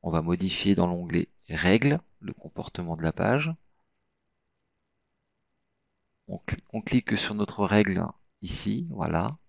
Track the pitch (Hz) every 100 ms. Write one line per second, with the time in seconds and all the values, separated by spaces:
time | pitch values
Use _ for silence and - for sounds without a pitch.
0 | 82 82 80 87 95 - 101 95 90 87
1 | 87 85 85 _ _ 80 85 107 131 156
2 | - _ 104 - - - 85 - 87 82
3 | 80 - 92 131 151 165 _ _ _ _
4 | _ _ _ _ _ _ _ _ _ _
5 | _ _ _ _ _ _ _ _ _ _
6 | _ _ - 95 - - _ 110 - 127
7 | - 107 - 104 101 - 98 104 101 92
8 | 85 - _ _ 87 - 101 107 170 123
9 | 82 80 101 156